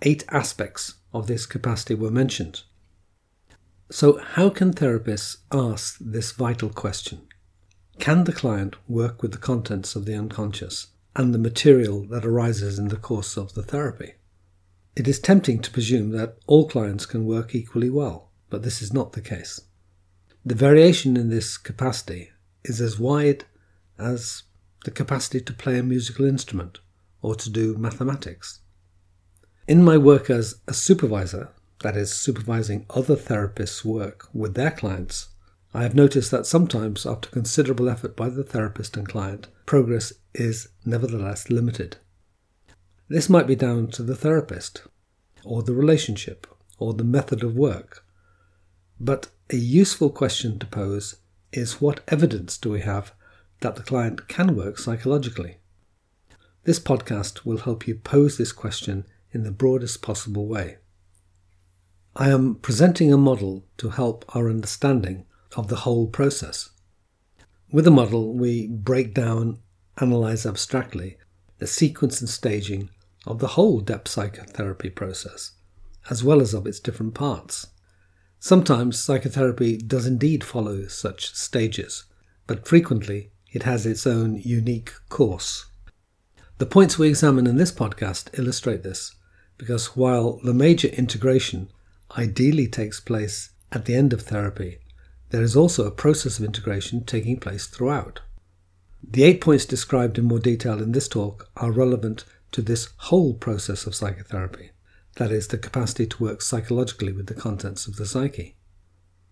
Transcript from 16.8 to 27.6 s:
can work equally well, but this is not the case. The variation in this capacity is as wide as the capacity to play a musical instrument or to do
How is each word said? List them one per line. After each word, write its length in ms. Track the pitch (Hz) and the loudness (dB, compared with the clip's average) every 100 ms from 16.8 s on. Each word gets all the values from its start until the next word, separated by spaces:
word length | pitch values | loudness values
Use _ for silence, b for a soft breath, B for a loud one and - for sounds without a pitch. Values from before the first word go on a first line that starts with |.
| 104 98 | -2 -4
can 220 | - 113 110 | -6 -4 -2
work 280 | 113 113 | -2 -2
equally 360 | 123 117 120 123 | -6 -4 -2 0
well, 400 | 139 131 82 - _ _ | 0 -2 -6 -16 _ _
but 140 | 107 | -8
this 180 | 113 - | -6 -6
is 140 | 104 | -4
not 180 | 131 - | -4 -4
the 80 | - | -8
case. 400 | - 90 - - - _ _ _ _ _ _ _ | -10 -10 -12 -18 -20 _ _ _ _ _ _ _
The 120 | 123 | -4
variation 640 | 113 139 151 170 175 135 123 | 2 8 10 10 8 2 2
in 100 | 117 | 2
this 300 | 113 110 - | -2 -4 -8
capacity 720 | - - 127 117 - 87 85 _ _ _ | -12 -6 -4 -4 -8 -12 -14 _ _ _
is 160 | - 113 | -8 -4
as 180 | 117 104 | -4 -2
wide 460 | 123 147 147 139 - _ _ _ _ - | 0 2 2 2 -2 _ _ _ _ -10
as 460 | 113 123 113 - - _ _ _ - | -6 -6 -8 -14 -18 _ _ _ -10
the 40 | |
capacity 520 | - 139 135 - 131 | -6 -4 -4 -4 -6
to 100 | - | -6
play 260 | 120 139 123 | -8 -4 -2
a 40 | |
musical 420 | 127 127 113 117 | 0 -2 -4 0
instrument 540 | 139 135 - 98 87 - _ _ _ _ | 0 0 -2 -8 -8 -14 _ _ _ _
or 140 | 107 | -6
to 160 | 107 113 | -6 -6
do 260 | 110 | -2